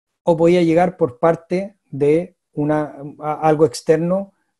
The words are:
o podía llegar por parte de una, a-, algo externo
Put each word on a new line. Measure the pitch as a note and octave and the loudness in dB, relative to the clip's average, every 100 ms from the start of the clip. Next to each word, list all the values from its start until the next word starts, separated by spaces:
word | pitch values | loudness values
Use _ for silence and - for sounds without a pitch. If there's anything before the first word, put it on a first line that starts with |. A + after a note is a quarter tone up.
| _ _ | _ _
o | - D#3+ | -2 2
podía | E3+ F3+ | 2 4
llegar | E3+ D#3+ F3+ - | 2 2 2 0
por | D#3 - | -6 0
parte | E3 E3 _ F3+ G3 _ _ | 0 0 _ -6 -6 _ _
de | C3+ C#3+ D#3 F#3 _ _ | -2 2 2 -2 _ _
una, | - D3 D3+ D3+ C#3+ C#3+ - | -6 -2 -2 -4 -10 -18 -12
a-, | D3+ D3+ | -8 -2
algo | D#3 D3+ D#3 | 0 2 2
externo | - - D#3+ E3+ F#3+ G3 _ _ | 0 -2 0 0 -4 -6 _ _